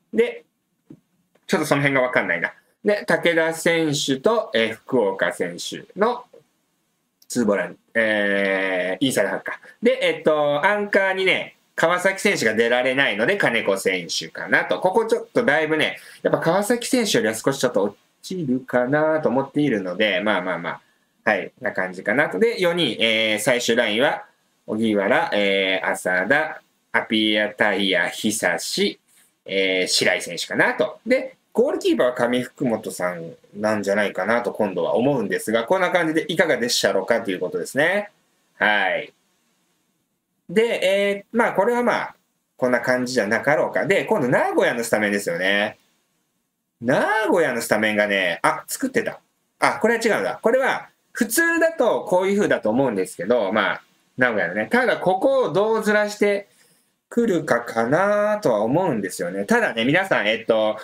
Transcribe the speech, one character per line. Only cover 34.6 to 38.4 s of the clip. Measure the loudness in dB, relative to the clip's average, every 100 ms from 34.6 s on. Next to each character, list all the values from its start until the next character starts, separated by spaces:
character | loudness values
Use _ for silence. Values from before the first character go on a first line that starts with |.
| -2
度 | -2
は | 0
思 | 2 2 0
う |
ん | -2
で | -4
す | 0
が、 | -2
こ | 0 0
ん |
な | 0
感 | 0 0
じ |
で | -2 -2
い | 0
か | 0
が | 0
で | 0
し | 0
た | 0
ろ | 0
う | 0
か | 0
と | 0
い |
う | -4
こ | -4
と | -6
で | -6
す | 0
ね。 | 0 0 -4 _ _ _